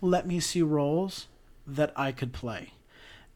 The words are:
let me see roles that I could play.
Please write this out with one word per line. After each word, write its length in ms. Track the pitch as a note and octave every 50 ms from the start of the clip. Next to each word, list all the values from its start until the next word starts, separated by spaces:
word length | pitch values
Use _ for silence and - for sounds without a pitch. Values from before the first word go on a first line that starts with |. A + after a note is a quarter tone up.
let 260 | F#3+ F3+ F3+ F3+ -
me 140 | F#3 F3 F3
see 220 | - - - F3+
roles 640 | E3 D3+ D3+ D3 C#3+ C#3+ D3+ E3+ F#3+ G3 - - - - - - _ - - - -
that 260 | C#3+ C#3 C#3 D3+ C#3+ -
I 180 | - C3+ C3+
could 200 | B2+ C3 C3+ B2
play. 400 | B2 - - A#2 G#2+ F2 E2+ - - - _ _ - - - - - - - - -